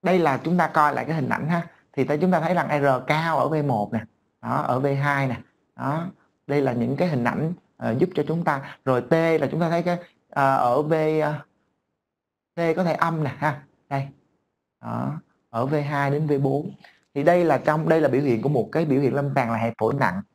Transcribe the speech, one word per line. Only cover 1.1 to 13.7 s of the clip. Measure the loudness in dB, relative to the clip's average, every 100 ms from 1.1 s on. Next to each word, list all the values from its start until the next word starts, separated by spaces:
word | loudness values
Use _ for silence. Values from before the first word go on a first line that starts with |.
hình | -4 -2
ảnh | -4 -2
ha, | -2 -4 _ _
thì | -2
thấy, | 0 2
chúng | 2
ta | 2
thấy | 2
rằng | 0 0 0
R | 2 0 0
cao | -2 0 0
ở | 0
V | 0 0
một | -2 -2
nè, | -6 -8 _ _ _
đó, | -4 -4 -2
ở | 0
V | 0 0
hai | 0 0 -2
nè, | -4 -12 _ _ -8
đó, | -6 -4 -6 -14 _ _ -4
đây | 0
là | 0
những | 0 -2 0
cái | 0
hình | 0
ảnh, | -2 -4 -4 -6 _ _
ờ, | -4 -2
giúp | -2
cho | -2 -2
chúng | -2
ta. | -2 -4 -6 -10
Rồi | -2 -2
T | 2
là | 2 2 2 0
chúng | -2
ta | -2
thấy | 0
cái, | -2 -4 -8 _ _
ờ, | 0 2 2
ở | 2 0
V, | 0 0 2 0
ờ, | -2 -4 -10 _ _ _ _ _ _ _ _ _ _
T | -2 0 2
có |
thể | 0
âm | 2 0 0
nè | -4 -2
ha, | -4 -4 -12